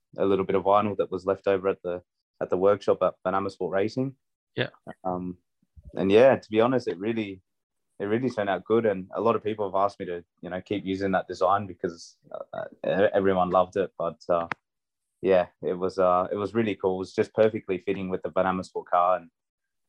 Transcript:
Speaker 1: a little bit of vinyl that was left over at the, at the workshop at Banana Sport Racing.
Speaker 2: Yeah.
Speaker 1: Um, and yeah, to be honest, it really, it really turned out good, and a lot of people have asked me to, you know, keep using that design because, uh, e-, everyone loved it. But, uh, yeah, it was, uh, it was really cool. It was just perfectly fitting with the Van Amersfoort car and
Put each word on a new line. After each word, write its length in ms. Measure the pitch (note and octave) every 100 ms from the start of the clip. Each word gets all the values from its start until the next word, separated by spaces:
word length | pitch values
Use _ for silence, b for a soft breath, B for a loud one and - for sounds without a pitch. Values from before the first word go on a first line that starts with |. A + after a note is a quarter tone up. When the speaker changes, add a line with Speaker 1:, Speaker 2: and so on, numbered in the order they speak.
| _ -
Speaker 1:
a 80 | G2
little 200 | F#2+ F#2
bit 100 | F#2+
of 80 |
vinyl 340 | F2+ G#2 G#2 G2
that 140 | E2+
was 140 | F#2 F#2
left 220 | F#2+ G2+
over 200 | F#2+ F#2+
at 140 | F2+
the, 220 | F2 F2+ - _ _ -
at 100 | F#2
the 60 | F#2
workshop 440 | G2 G2+ - F#2+
at 140 | F2+ -
Banana 260 | F#2 F#2+ G2
Sport 240 | - F2
Racing. 420 | F#2+ G#2 C3 C3+ C3 _ _ _ -
Speaker 2:
Yeah. 140 | B2+ - - -
Speaker 1:
Um, 360 | F#2 F2+ F2+ F2+ _ _ _ - - -
and 160 | F#2+
yeah, 240 | G#2 C3 A#2
to 140 | -
be 100 | G#2+
honest, 260 | A#2 B2+ A2+
it 120 | F2
really, 420 | G#2 A2+ G2+ F#2+ _ _ _ _ _ -
it 40 | G2+
really 260 | A2+ C3
turned 180 | A#2 G2+
out 160 | F#2 -
good, 220 | A2 A2+
and 200 | F#2+ F#2+ -
a 60 |
lot 140 | A2 G#2+
of 80 |
people 260 | G#2+ G#2+ G2
have 60 | F#2+
asked 240 | G2 -
me 80 | F2
to, 160 | F2 - _
you 80 | E2+
know, 100 | F#2
keep 240 | - G2+
using 280 | F2+ F#2+ G2
that 160 | F#2 -
design 400 | F2+ F#2 G2+ G2
because, 500 | F2 F#2 E2 - _ -
uh, 300 | - - - - -
e-, 280 | - F2 G#2+
everyone 380 | G2+ G2 F#2 F2+
loved 260 | F#2 F2+ G2
it. 140 | F2+ -
But, 240 | E2+ D#2 -
uh, 200 | E2+ E2+ - _ _ _ _ _ _
yeah, 240 | F2+ F#2 F2 _
it 160 | E2 F2+
was, 220 | F#2 F#2
uh, 280 | F2+ F2+ F2+
it 40 | G#2
was 200 | G2 A2
really 180 | A2
cool. 220 | F#2+ F#2+ F#2
It 40 | F#2
was 80 |
just 180 | - G#2 -
perfectly 420 | A2 G#2+ - F2+ -
fitting 240 | F#2+ F#2
with 140 | F#2
the 80 | F2
Van 140 | F#2 F#2
Amersfoort 400 | F#2 F2+ F2 E2
car 320 | F2 F2 F2+
and 120 | E2+ _ _ _ _ _